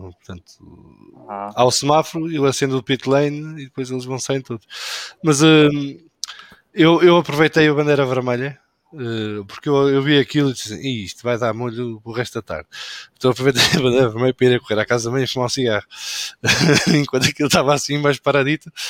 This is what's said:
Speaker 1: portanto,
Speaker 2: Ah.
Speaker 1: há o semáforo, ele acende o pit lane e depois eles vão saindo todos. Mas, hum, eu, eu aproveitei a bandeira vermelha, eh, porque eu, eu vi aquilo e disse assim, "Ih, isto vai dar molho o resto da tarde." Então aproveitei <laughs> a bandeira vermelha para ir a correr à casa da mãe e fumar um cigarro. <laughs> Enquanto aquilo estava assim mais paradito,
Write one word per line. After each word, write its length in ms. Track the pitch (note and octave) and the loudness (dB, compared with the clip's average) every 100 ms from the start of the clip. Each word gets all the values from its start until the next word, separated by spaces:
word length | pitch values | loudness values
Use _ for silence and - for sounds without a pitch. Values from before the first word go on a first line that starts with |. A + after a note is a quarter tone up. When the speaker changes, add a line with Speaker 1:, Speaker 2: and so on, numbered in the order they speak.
| F#2 | -14
Speaker 1:
portanto, 1000 | F2 _ F#2 _ - E2+ - F2+ _ G2+ - - | -20 _ -18 _ -20 -20 -20 -20 _ -20 -20 -14
Speaker 2:
Ah. 220 | G2+ G2+ | -10 -10
Speaker 1:
há 100 | G#2+ | 2
o 60 | B2 | 2
semáforo, 560 | - C#3 D3+ D#3 E3 D#3+ | 2 2 2 0 -6 -6
ele 200 | D#3+ C#3 | 0 0
acende 260 | C3+ C#3 | 0 -2
o 80 | C3 | -2
pit 260 | - C3 - | -2 -4 2
lane 540 | C#3 D3 D3 D#3 D#3 | 2 2 -4 -10 -14
e 20 | C3+ | -14
depois 240 | - B2+ | -10 -8
eles 140 | C3 | -8
vão 140 | B2+ C3 | -8 -8
saindo 260 | - C3+ | -4 -6
todos. 220 | C3 A#2 - - - - - - | -6 -12 -12 -14 -12 -10 -12 -6
Mas, 180 | D#3+ C#3 | 0 4
hum, 560 | D#3+ D#3 D3+ D3 C#3+ C#3 _ _ - - - - _ | 6 6 6 2 -6 -12 _ _ -16 -16 -20 -20 _
eu, 260 | - D#3+ E3+ | 2 4 6
eu 140 | F3 F3 | 6 6
aproveitei 500 | D#3+ D3 D#3 E3 D3+ | 2 0 2 4 2
a 60 | |
bandeira 300 | D3 D3 C#3+ | 2 2 2
vermelha, 540 | C3 C3 B2 B2 C3+ C3+ _ _ _ | 2 0 -2 -4 -4 -10 _ _ _
eh, 500 | D#3+ A#2+ A2+ G#2+ G#2 G2 | -12 -8 -6 -6 -8 -12
porque 220 | - - | -10 0
eu, 200 | C#3 C#3 | 2 4
eu 140 | C#3 | 2
vi 160 | C3+ D3 | 2 2
aquilo 320 | A#2+ D3 C#3+ | 2 0 0
e 20 | |
disse 200 | B2 A2 | -2 -10
assim, 80 | G#2 | -10
"Ih, 220 | C3+ A#2+ | -6 -6
isto 180 | F#2 - | -8 -8
vai 160 | B2 A#2+ | -4 -2
dar 160 | A#2 | -2
molho 460 | A2 A#2+ A2+ B2 A2 | -4 -6 -6 -8 -10
o 60 | A2+ | -10
resto 220 | A2+ A#2+ | -8 -6
da 80 | A#2 | -8
tarde." 240 | - D#2 D2 - - - - _ | -10 -12 -12 -18 -16 -16 -20 _
Então 140 | B2+ | -2
aproveitei 320 | A#2+ C3 C3 | 2 0 2
<laughs> 160 | - F3 | 2 2
a 40 | |
bandeira 260 | B2+ A#2+ B2+ | 2 2 2
vermelha 260 | G#2+ B2+ | 2 -2
para 120 | B2+ B2+ | 2 2
ir 60 | B2 | 2
a 40 | |
correr 200 | - G#2+ | 0 -2
à 40 | G#2+ | 0
casa 180 | A#2+ | -2
da 60 | A#2 | -2
mãe 100 | B2+ | -2
e 60 | B2+ | -2
fumar 180 | B2+ B2 | -2 -4
um 20 | |
cigarro. 380 | - B2 G#2 - - - - - - | -2 0 -2 -4 -14 -10 -8 -10 -6
<laughs> 460 | B2 D3 D#3+ C#3 - D#3 | -2 2 4 4 4 2
Enquanto 320 | C#3+ C3 B2 | 2 0 -2
aquilo 180 | - D3 | -2 0
estava 260 | F#3 C3+ | 2 2
assim 240 | D3 - D3 | 0 0 -2
mais 200 | D3 C3+ | 0 0
paradito, 500 | - C#3 C3+ D3+ - - | 0 0 0 -2 -6 -14